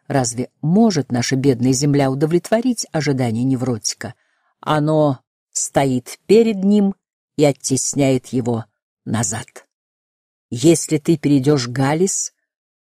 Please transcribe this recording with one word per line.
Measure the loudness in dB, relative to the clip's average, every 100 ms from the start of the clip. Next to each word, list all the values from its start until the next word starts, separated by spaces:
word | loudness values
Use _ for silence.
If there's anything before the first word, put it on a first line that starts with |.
| -4
Разве | -2 -2 -6 -10 _
может | 0 2 2 0 -2
наша | -4 -2 0
бедная | 0 2 0
земля | 0 0 2 0
удовлетворить | 0 0 0 0 -2 0 -4 -6
ожидания | -4 -2 -2 -2 -2
невротика? | -2 -2 -2 -4 -6 -10 -12 -16 _ _ _ _
Оно | -4 0 2 2 2 -2 _ _ _
стоит | -10 -4 0 0 0 -4 -6 4
перед | 4 4 2
ним | 2 2 2 -2 _ _ _ 0
и | 0
оттесняет | 0 -2 -4 -2 0 0 0 -2
его | -4 -2 -4 -8 _ _ _ -6
назад. | -4 -4 -8 -12 -20 -20 _ _ _ _ _ _ _ -12
Если | 0 2 2 0 -2
ты | 0 0
перейдешь | 2 2 2 0 -2
Галис, | -2 -2 0 -2 -2 -8 _ _ _ _ _ _